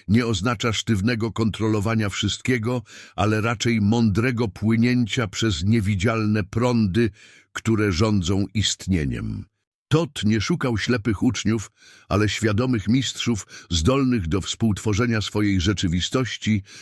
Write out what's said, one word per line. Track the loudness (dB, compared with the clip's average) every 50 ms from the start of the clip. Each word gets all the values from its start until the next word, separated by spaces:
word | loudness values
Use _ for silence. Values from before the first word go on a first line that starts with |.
| -2 0
nie | 2 2 2
oznacza | 2 -2 -2 0 -2 -2 0 -2 -2
sztywnego | -2 -2 -2 -2 0 0 0 0 -2 -2 -4 -4
kontrolowania | -2 -2 -2 -2 -2 -2 -2 0 0 0 0 0 0 0 -2 -2
wszystkiego, | -2 -2 -2 -2 -2 -2 -2 -2 -2 0 -2 -2 -4 -4 -6 -10 -16 -20 -20 -10 -4
ale | -2 0 0 2 0
raczej | 0 -2 -2 -2 0 0 2 2
mądrego | 2 4 4 4 4 4 2 2 0 0 0 0 -2 -2
płynięcia | -4 -2 0 2 2 4 4 2 2 2 0 0 -2 -2 -2
przez | -4 -2 -2 0 0 0 0 2
niewidzialne | 2 2 2 2 0 0 0 0 0 0 2 2 2 2 0 -2
prądy, | -2 -2 0 0 2 2 2 2 2 2 2 2 0 -2 -6 -16 -20 -20 -20 _ _
które | -14 -6 -2 0 0 2 2 2
rządzą | 2 2 2 2 2 0 0 0 0 0 -2 -2 -2
istnieniem. | -2 -2 -2 -4 -4 -2 0 0 0 0 -2 -4 -4 -6 -8 -8 -10 -12 -14 _ _ _ _ _ _ _ 0
Tot | 0 0 0 -2 -4 -2 0
nie | 0 2 2
szukał | 0 0 -2 -2 -2 -2 -2 -2
ślepych | 0 0 0 0 0 -2 -2 0
uczniów, | 0 0 0 0 0 -2 -2 -2 -4 -8 _ _ _ -20 -20 -18 _ -2
ale | 0 2 2 0
świadomych | 0 0 0 0 2 0 0 0 0 0 0 0
mistrzów, | 0 0 0 -2 -6 -4 -4 -2 -2 -4 -6 -10 -18 -20 -8 -4
zdolnych | -2 0 2 2 2 2 2 2 0 0 0 -2
do | -2 -2
współtworzenia | -4 -6 -4 -2 0 0 0 0 -2 -2 0 0 0 0 0 -2
swojej | -2 -2 -2 0 0 2 2 2
rzeczywistości | 2 0 0 0 0 0 0 0 -2 -2 -2 -2 -2 -4 -6 -4 -2 0 0 0 -2 -6 -14 -20